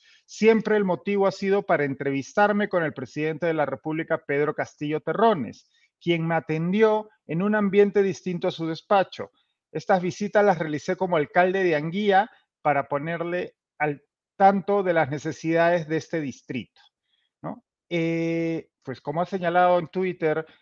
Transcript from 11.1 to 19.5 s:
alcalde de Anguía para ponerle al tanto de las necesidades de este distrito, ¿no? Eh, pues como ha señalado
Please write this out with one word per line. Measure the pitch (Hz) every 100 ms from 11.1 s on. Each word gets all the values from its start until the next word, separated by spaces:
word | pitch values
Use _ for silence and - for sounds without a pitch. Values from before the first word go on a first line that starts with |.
| 170
alcalde | 143 175 185 190
de | 185
Anguía | 147 160 185 208 190 226 _ _ _
para | 151 139 -
ponerle | 143 160 170 170 180 185 _ _ _
al | 151 143 _ _ _ -
tanto | 196 202 190 202
de | 185
las | 165 135
necesidades | 147 160 - 160 165 170 175 151
de | 160
este | - 165
distrito, | 143 - - 131 92 _ _ _ _ _ _ _
¿no? | 156 247 _ _ _
Eh, | 170 165 165 165 165 165 165 - _
pues | - 123
como | - 156
ha |
señalado | 180 196 175